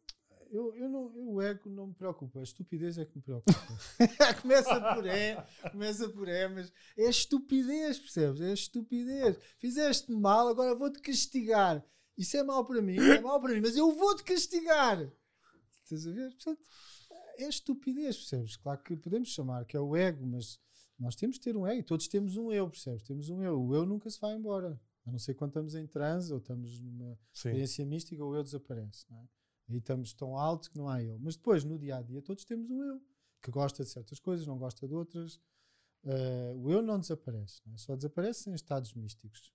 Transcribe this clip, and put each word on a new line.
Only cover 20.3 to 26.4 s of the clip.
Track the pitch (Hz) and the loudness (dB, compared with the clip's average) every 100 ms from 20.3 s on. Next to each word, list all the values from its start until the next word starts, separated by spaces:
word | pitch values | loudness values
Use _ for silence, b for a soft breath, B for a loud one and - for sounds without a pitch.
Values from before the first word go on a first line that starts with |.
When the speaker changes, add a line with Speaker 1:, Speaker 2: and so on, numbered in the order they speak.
| 123 113 - b b b - | -6 -8 -14 b b b -8
Speaker 1:
nós | 123 - | -6 -2
temos | 226 254 | -4 -2
que | |
ter | 247 220 | -4 -2
um | 185 | -2
ego | 240 | -2
e | |
todos | - 165 - | -2 -4 0
temos | 202 202 196 | 0 0 -4
um | 233 | -2
eu, | 208 180 | 0 -2
percebes? | - 135 117 | -4 -8 -8
Temos | 110 139 147 | -8 -8 -6
um | 180 | -4
eu. | 185 147 | 0 0
O | 123 143 | 2 2
eu | 175 | 2
nunca | 208 220 | -2 -6
se | - | -6
vai | 208 | -4
embora. | 220 214 196 180 143 - _ 123 | -4 -4 -4 -4 -8 -14 _ -10
A | |
não | 120 | -8
ser | - 131 | -6 -4
quando | 143 | -4
estamos | 156 156 156 | -4 -6 -8
em | 156 | -8
transe | 143 147 175 175 | -2 -2 -2 -2
ou | |
estamos | 139 | -6